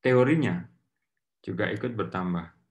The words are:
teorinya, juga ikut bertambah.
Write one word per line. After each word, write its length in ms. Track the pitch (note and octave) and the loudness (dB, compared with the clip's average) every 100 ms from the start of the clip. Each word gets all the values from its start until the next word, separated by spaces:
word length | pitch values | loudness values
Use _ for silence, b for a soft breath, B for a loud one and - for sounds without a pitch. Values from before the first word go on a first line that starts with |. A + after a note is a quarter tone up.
teorinya, 640 | B2+ B2+ B2+ D#3+ B2 F2+ - _ _ _ _ _ _ _ | 4 4 6 4 2 -2 -8 _ _ _ _ _ _ _
juga 240 | - F2+ F#2+ | -10 -4 -4
ikut 240 | G#2 B2 | -4 -6
bertambah. 560 | A2+ F2 F#2+ F2+ F2 E2 _ _ | -6 -6 -4 -4 -6 -8 _ _